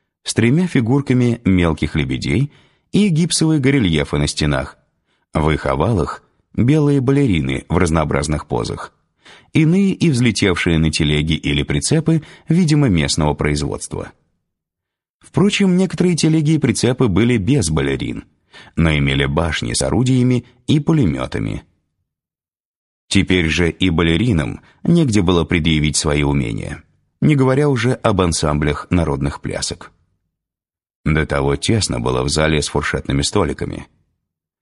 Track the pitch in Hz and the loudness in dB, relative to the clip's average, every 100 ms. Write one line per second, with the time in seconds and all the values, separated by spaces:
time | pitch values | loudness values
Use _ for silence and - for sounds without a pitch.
0 | _ _ - - 117 151 185 147 110 139 | _ _ -6 0 2 2 0 -2 0 0
1 | 139 127 123 113 95 92 85 78 76 76 | 0 0 0 0 0 2 2 0 -2 -2
2 | 65 64 65 92 143 - _ _ _ 185 | -4 -4 -2 -2 -2 -8 _ _ _ 0
3 | 208 156 170 - 156 156 131 139 92 76 | 2 2 0 0 0 2 2 2 2 0
4 | 71 73 73 - 76 67 69 - _ _ | 0 -2 -2 0 -2 -2 -4 -14 _ _
5 | _ _ _ 80 76 73 67 67 95 101 | _ _ _ -2 0 0 -2 0 0 0
6 | 71 - _ _ _ - 120 156 143 139 | -2 -8 _ _ _ -2 2 2 2 0
7 | 123 139 135 85 65 65 - 85 87 80 | 2 2 2 0 -2 -6 -2 0 2 0
8 | 76 69 73 76 - 62 57 - - _ | 0 -2 -2 -6 -4 -6 -4 -8 -14 _
9 | _ _ - - _ 151 156 185 196 - | _ _ -20 -20 _ 0 2 2 2 2
10 | 160 123 123 - 98 85 87 82 80 - | 0 2 0 2 0 0 0 2 2 0
11 | 76 76 78 85 - 73 71 73 - 160 | 0 0 0 -2 -2 -2 -2 -4 0 0
12 | 160 160 - - - 165 165 151 139 85 | 2 -2 -4 -16 -2 2 4 2 4 2
13 | 69 - 76 71 76 73 69 50 - 50 | 0 0 0 0 -2 -2 -4 -8 -10 -12
14 | 50 - _ _ _ _ _ _ _ _ | -12 -16 _ _ _ _ _ _ _ _
15 | _ _ - - 202 - 196 180 185 - | _ _ -6 0 0 2 2 2 0 0
16 | 180 165 160 160 151 156 135 - 117 127 | -2 0 2 2 2 2 0 0 0 2
17 | 123 90 120 120 92 143 85 76 69 67 | 2 2 2 0 0 0 0 -2 -2 -4
18 | 62 57 - _ _ - - - 82 76 | -6 -8 -14 _ _ -20 -10 0 2 2
19 | 69 69 69 76 82 71 58 60 67 87 | 0 0 0 0 -2 -4 -6 -4 -2 0
20 | 127 127 127 123 - _ - 151 147 160 | 2 2 2 0 -4 _ -2 0 2 2
21 | 95 65 65 - 53 50 - _ _ _ | 2 -2 -6 -6 -6 -8 -12 _ _ _
22 | _ _ _ _ _ _ _ _ _ _ | _ _ _ _ _ _ _ _ _ _
23 | _ 98 90 92 80 78 85 - 92 82 | _ 0 2 2 2 0 0 0 0 2
24 | 82 82 123 85 62 - - _ - 170 | 2 2 2 0 -2 -8 -16 _ 0 2
25 | 143 104 87 87 80 87 78 78 76 - | 2 2 2 2 2 0 2 0 0 -2
26 | 78 73 71 71 58 52 50 - - _ | 0 0 0 0 -2 -6 -10 -14 -18 _
27 | _ _ 143 143 131 131 147 127 120 123 | _ _ 0 2 2 2 2 0 0 0
28 | 113 98 87 80 76 76 76 73 - 90 | 0 2 0 0 0 0 0 -2 -2 0
29 | 78 69 71 - - 50 - - - _ | 0 -2 -4 -6 -10 -8 -8 -10 -16 _
30 | _ _ _ _ _ _ _ _ _ _ | _ _ _ _ _ _ _ _ _ _
31 | 76 78 73 71 67 71 - 113 - 62 | -2 -2 -2 -2 0 -2 0 -2 -2 -4
32 | 60 64 69 78 78 76 - 76 71 71 | -4 -2 -2 0 0 0 -2 -4 -4 -6
33 | - 69 69 104 78 64 53 50 - _ | -2 -2 0 -2 -2 -4 -8 -10 -14 _
34 | _ _ _ _ _ _ | _ _ _ _ _ _